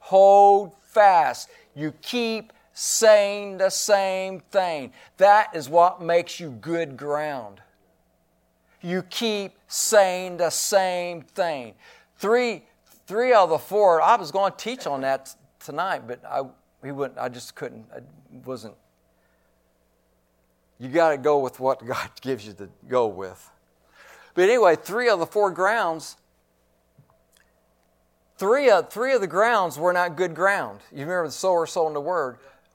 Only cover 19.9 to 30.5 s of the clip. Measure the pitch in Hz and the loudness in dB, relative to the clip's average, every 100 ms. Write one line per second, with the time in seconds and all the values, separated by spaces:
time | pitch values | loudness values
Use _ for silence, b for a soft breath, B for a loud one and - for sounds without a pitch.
19.9 | _ _ _ _ _ _ _ _ _ 127 | _ _ _ _ _ _ _ _ _ -4
20.9 | 156 165 139 147 143 127 - 127 127 117 | 0 2 2 0 0 -2 -4 -4 -4 -6
21.9 | 123 - - 127 120 107 95 95 _ - | -8 -10 -12 -8 -8 -10 -18 -20 _ -6
22.9 | 123 113 92 95 90 - _ _ _ _ | -2 -2 -6 -14 -16 -20 _ _ _ _
23.9 | b b b b 175 190 247 190 156 - | b b b b 0 2 4 4 2 -2
24.9 | 214 240 190 160 208 202 170 190 226 180 | -2 0 0 -2 -2 -2 0 -2 0 -4
25.9 | 160 - - _ _ _ _ _ _ _ | -6 -12 -20 _ _ _ _ _ _ _
26.9 | _ _ _ _ _ _ _ _ _ _ | _ _ _ _ _ _ _ _ _ _
27.9 | _ _ _ _ - 196 269 269 185 - | _ _ _ _ -6 0 2 6 4 2
28.9 | 208 254 254 185 180 226 226 175 139 180 | -6 -2 -2 -2 0 2 0 -2 -2 -2
29.9 | 180 180 151 180 156 190 | 0 -2 -2 -4 0 0